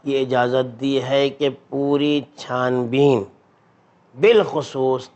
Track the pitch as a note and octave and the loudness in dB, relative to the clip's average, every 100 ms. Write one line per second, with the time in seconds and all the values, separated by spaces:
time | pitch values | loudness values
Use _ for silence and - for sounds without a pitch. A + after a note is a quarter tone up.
0 | C#3+ C3+ C3 B2+ B2 C3 B2+ A#2+ C#3 C3+ | -4 -2 0 0 2 0 -2 -4 -2 -2
1 | B2+ C#3 C#3 C3+ C#3 C3+ - C#3 C#3+ C#3+ | 0 0 0 0 -4 -4 -8 -4 0 0
2 | D3 D3 B2 - - B2+ B2+ B2+ A#2 C3 | 0 -2 -4 -14 -6 -2 0 -2 0 2
3 | C#3+ A#2 G2 _ _ _ _ _ _ _ | 4 2 -2 _ _ _ _ _ _ _
4 | _ B2 G#3 A3 F3 D#3 B2+ C3+ C3 B2+ | _ 0 4 4 2 -4 -6 -4 -2 -2
5 | - | -6